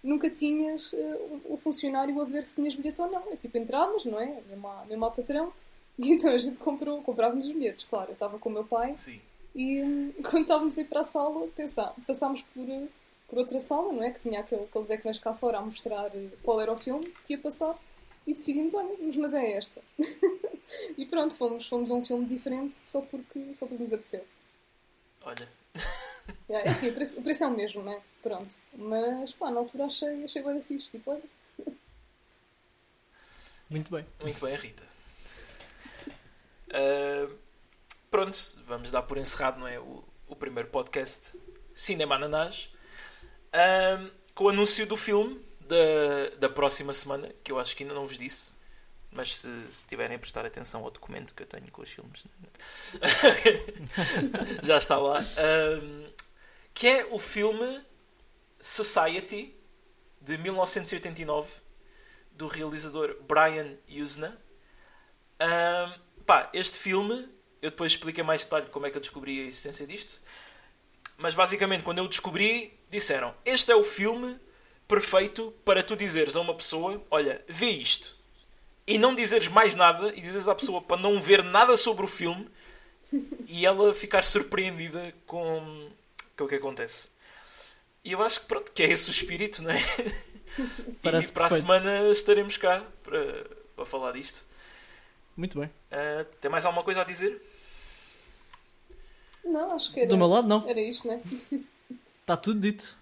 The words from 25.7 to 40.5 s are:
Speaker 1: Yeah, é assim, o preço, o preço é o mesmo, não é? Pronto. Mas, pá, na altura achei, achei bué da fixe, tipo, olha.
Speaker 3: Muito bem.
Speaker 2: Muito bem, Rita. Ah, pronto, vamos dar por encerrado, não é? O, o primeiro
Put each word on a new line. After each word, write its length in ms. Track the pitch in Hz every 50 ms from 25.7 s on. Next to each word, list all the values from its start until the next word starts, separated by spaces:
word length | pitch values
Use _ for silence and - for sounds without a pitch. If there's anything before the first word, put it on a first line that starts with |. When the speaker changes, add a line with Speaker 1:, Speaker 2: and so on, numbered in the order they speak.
| _ 160 - - - - - - - - - - - - - -
Speaker 1:
Yeah, 180 | 208 214 202
é 40 | -
assim, 180 | - - 262 240
o 40 | 233
preço, 260 | 254 285 269 - 254
o 40 | 247
preço 200 | 311 302 - 330
é 40 |
o 40 | 277
mesmo, 320 | 240 214 202 208 - 208 190
não 80 | 196
é? 80 | 208 202 - _ _ _ -
Pronto. 320 | 226 208 180 185 196 - - _ _ -
Mas, 580 | 247 208 214 220 226 226 240 254 254 269 262 -
pá, 180 | _ 339 277
na 80 | 240 233
altura 260 | 240 240 - 254 277
achei, 380 | 285 277 - 302 294 294 294 294
achei 180 | - - 302
bué 120 | 269 285 285
da 60 | 294
fixe, 280 | 277 - 294 277 - -
tipo, 220 | - 226 - 262
olha. 100 | 285 294 302 302 _ _ _ _ _ - 403 302 254 - _ _ - - - _ _ _ _ - _ _ _ _ _ _ _ _ _ _ _ _ _ _ _ _ _ _ - _ - - - - - - _ _
Speaker 3:
Muito 220 | 156 156 156 -
bem. 120 | 180 151 151 - - -
Speaker 2:
Muito 240 | 151 - 110 - 143
bem, 120 | 131 139
Rita. 280 | 131 - 113 - - - - - - - - - - - - - - - - - - - - - - - - - - - - - - _ - - - _ _ _ _ - -
Ah, 560 | - 135 139 139 143 143 143 143 143 143 143 139 143 - - - _ _ _ _ _ _ _ - - - _ _
pronto, 260 | - 202 190 190 190 - - - - - -
vamos 260 | - 120 120 120 120
dar 120 | 123 127 127
por 140 | - 139
encerrado, 420 | 139 135 - - - 135 131 127 127
não 80 | 127
é? 120 | 123 123 123
O, 240 | 123 127 131 - - - - - -
o 80 | - -
primeiro 340 | - 147 135